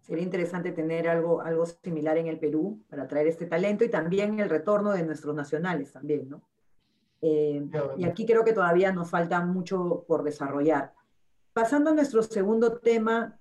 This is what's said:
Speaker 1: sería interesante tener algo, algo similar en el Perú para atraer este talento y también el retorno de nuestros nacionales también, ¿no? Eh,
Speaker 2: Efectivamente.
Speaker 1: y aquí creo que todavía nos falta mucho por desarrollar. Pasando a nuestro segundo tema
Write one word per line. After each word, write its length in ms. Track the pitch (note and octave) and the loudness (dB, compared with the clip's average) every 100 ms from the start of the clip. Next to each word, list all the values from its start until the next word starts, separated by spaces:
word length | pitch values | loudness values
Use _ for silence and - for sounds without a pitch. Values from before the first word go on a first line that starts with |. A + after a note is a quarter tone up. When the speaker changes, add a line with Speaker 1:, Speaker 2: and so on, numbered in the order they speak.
Speaker 1:
sería 240 | _ E3 | _ -4
interesante 480 | F3+ F3+ E3+ F3+ F3 | -2 -2 -4 -4 -6
tener 360 | E3 D#3+ E3 E3 | -4 -4 -2 0
algo, 320 | E3+ E3 E3 | 0 2 0
algo 240 | E3 E3 | 0 -2
similar 540 | E3+ - F#3 D#3+ D3+ D#3+ | -2 -4 -8 -4 0 0
en 80 | E3 | 0
el 120 | D#3 | -4
Perú 440 | D3+ D3+ F#3 G#3+ _ | -2 -2 -2 -6 _
para 160 | C#3+ | -12
atraer 220 | C3+ C#3+ D3+ | -4 0 0
este 200 | E3 E3 | 0 -2
talento 380 | E3 G3+ G#3 | 0 0 2
y 40 | A#3 | 0
también 500 | G3+ E3 G3 G#3 G#3+ | 0 0 0 0 -2
el 100 | G3+ | 0
retorno 420 | D#3 G3+ G#3 G#3 | 0 2 0 2
de 100 | G3 | 0
nuestros 320 | D#3+ D3 D3 | -2 -6 -6
nacionales 580 | D3+ C#3+ D3+ F3+ D#3+ C3+ | -6 -4 -4 -2 -4 -6
también, 360 | C3+ C#3+ C#3+ C3 | -12 -4 -4 -4
¿no? 140 | D#3+ _ _ _ _ _ _ _ _ | -16 _ _ _ _ _ _ _ _
Eh, 340 | D#3+ D3+ D3+ C#3+ | 2 2 2 0
Speaker 2:
Efectivamente. 460 | C#3+ D3+ C#3 - | -4 -4 -4 -2
Speaker 1:
y 20 | |
aquí 220 | E3+ E3+ A3 | -4 -2 2
creo 180 | A3+ | 4
que 80 | A3+ | 4
todavía 400 | G3 F3 F3 F#3+ | 4 4 4 4
nos 160 | F#3 E3+ | 2 -2
falta 320 | F3+ E3+ F3+ | -2 0 0
mucho 640 | F3 F#3 F3 F#3+ F3+ E3+ - | 0 -2 -2 -2 0 -2 0
por 180 | D#3 | -2
desarrollar. 680 | C#3+ C#3+ C#3 C#3+ D3+ D3 - _ _ _ _ _ _ | 0 -4 -6 0 2 2 -2 _ _ _ _ _ _
Pasando 360 | - A3+ D4 D4+ | -2 2 2 4
a 40 | |
nuestro 280 | D#4 C#4+ A3+ | 2 4 2
segundo 560 | - G3+ G3 A3+ A#3 A#3 | 0 -2 0 2 2 2
tema 600 | A#3 A3+ A3 A3+ A3+ - | 2 2 2 0 -2 -10